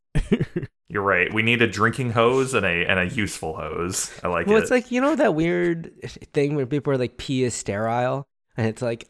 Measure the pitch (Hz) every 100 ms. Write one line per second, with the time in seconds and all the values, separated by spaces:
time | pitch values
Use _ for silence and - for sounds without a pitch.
0 | _ - - - 160 175 147 _ - 104
1 | 98 90 90 107 113 117 113 95 113 117
2 | 123 113 117 131 131 117 95 85 87 95
3 | 90 117 98 - 80 80 78 85 87 -
4 | - - 87 87 131 220 - 254 233 247
5 | 277 311 277 156 165 175 175 170 165 -
6 | - - - 151 143 147 123 143 147 135
7 | 123 - - 131 127 - - 101 113 120
8 | 127 135 - _ _ - 110 110 123 113